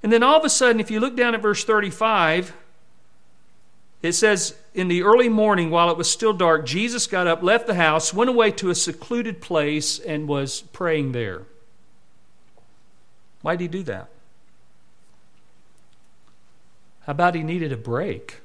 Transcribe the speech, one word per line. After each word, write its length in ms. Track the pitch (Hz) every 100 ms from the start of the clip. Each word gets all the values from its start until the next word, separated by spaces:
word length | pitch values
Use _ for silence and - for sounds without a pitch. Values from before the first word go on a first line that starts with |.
And 80 | 214
then 120 | 233
all 160 | 247 311
of 60 |
a 60 | 311
sudden, 300 | - 254 226
if 100 | 214
you 80 | 220
look 160 | 254
down 200 | 240 240
at 80 | 226
verse 220 | 208 202
thirty-five, 880 | - 214 202 - 220 214 165 165 180 - - - - - - - - - - - - - - -
it 100 | 170
says, 420 | 170 214 202 - - -
"In 120 | - 185
the 160 | 175
early 260 | 190 233 247
morning, 420 | 220 214 196 165
while 200 | 170 170
it 60 | 165
was 120 | 165
still 240 | - 220
dark, 340 | 190 175 160 135
Jesus 420 | 160 233 240 -
got 180 | 190 180
up, 160 | 170
left 240 | 180 226 233
the 80 |
house, 400 | 180 160 156 156
went 160 | 185 247
away 220 | 240 220
to 180 | 196 185
a 40 | 175
secluded 640 | - 160 - 240 226 175
place, 580 | - 165 147 151 147 -
and 300 | - 151 151
was 320 | 139 139 - -
praying 380 | - 175 160 135
there." 320 | 123 107 85 - - - - - - - - - - - - - - - - - - - -
Why 120 | 151
did 80 | 175
he 60 | 175 180
do 40 |
that? 240 | 165 95 - - - - - - - - - - - - - - - - - - - - - - - - - - - - - - -
How 60 |
about 240 | 147 175 170
he 80 |
needed 260 | 156 175 156
a 60 | 123
break? 640 | 117 120 190 - - -